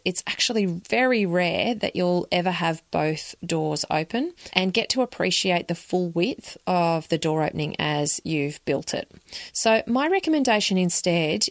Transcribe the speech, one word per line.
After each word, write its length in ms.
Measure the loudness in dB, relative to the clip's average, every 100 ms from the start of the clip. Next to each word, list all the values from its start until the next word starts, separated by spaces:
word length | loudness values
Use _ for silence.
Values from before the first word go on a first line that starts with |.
it's 200 | -2 -4 -4
actually 380 | -2 0 0 0
very 600 | -2 -2 2 4 4 2
rare 480 | 2 2 0 0
that 220 | 0 -2 0
you'll 320 | 2 2 2
ever 200 | 0 0
have 320 | 0 0 -2 -4
both 420 | -2 0 -2 -6 -12 -4
doors 400 | -2 0 -2 -2
open 440 | -2 -2 -2 -4 -6 -6
and 200 | 0 0
get 160 | 0 0
to 120 | 0
appreciate 640 | -2 0 -2 0 2 0 0
the 80 | -6
full 340 | -2 -2 0
width 480 | 0 -2 -2 -10 -10 -2
of 400 | 2 2 0 0
the 100 | 0
door 260 | 0 2
opening 320 | 0 0 -4 -2
as 400 | 0 0 0 0
you've 400 | -2 -2 -2 -4 -2
built 280 | -2 -2
it. 160 | -6 -8 -14 -18 -16 -8
So 300 | -2 2 2 2
my 200 | 0 2
recommendation 680 | 2 2 2 4 2 2 2
instead, 680 | 2 2 2 2 2 0 -2